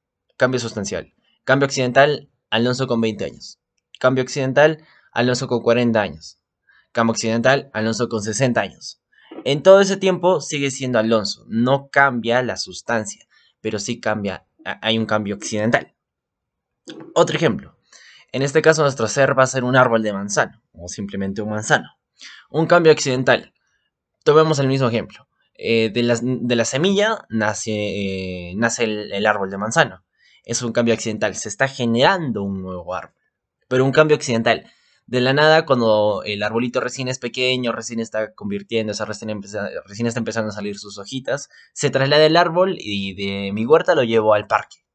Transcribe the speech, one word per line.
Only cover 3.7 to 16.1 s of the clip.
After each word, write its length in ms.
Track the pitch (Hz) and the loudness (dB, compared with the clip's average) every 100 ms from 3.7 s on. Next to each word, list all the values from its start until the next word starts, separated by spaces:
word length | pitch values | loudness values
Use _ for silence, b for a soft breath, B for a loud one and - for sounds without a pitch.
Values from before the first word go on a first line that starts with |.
| _ _ - | _ _ -2
Cambio 240 | 127 135 | 0 0
accidental, 640 | 190 147 131 135 156 156 b b b | -2 -4 0 4 4 2 b b b
Alonso 380 | - 123 127 135 | -2 0 0 -2
con 120 | 120 | -2
cuarenta 400 | 110 117 120 110 | 2 2 4 2
años. 380 | 95 78 - - _ _ b b b | 0 -6 -20 -20 _ _ b b b
Cambio 200 | - 113 | -2 0
accidental, 560 | 113 113 117 123 139 135 | 0 -2 0 2 2 0
Alonso 360 | 110 110 107 120 | -4 -2 -2 -2
con 140 | 110 | -4
sesenta 380 | 104 104 131 117 | -4 -2 0 0
años. 400 | 101 - - - _ B B - | -2 -8 -20 -20 _ B B -8
En 180 | - 147 | -4 2
todo 180 | 185 196 | 8 8
ese 160 | 196 196 | 8 2
tiempo 440 | 190 180 175 170 | 0 2 2 0
sigue 300 | - 147 139 | -2 -4 -4
siendo 280 | 131 131 120 | -4 -2 0
Alonso. 460 | 110 113 101 - - | 2 2 0 -8 -6
No 400 | 110 123 135 139 | 0 2 2 0
cambia 520 | 139 139 120 110 120 | 0 2 0 0 0
la 140 | 123 92 | -2 -6
sustancia, 720 | 95 90 - 117 104 - _ b b _ | -10 -12 -4 -4 -4 -12 _ b b _
pero 200 | 110 107 | -8 -6
sí 180 | 104 117 | -6 -6
cambia, 480 | 110 107 101 92 _ _ | -4 -4 -4 -8 _ _
ha-, 140 | - - | -14 -6
hay 160 | 110 113 | -2 0
un 80 | 107 | 0
cambio 280 | 107 101 | -2 -2
accidental. 600 | 101 - 107 110 120 - _ _ | -8 -6 -2 0 -2 -4 _ _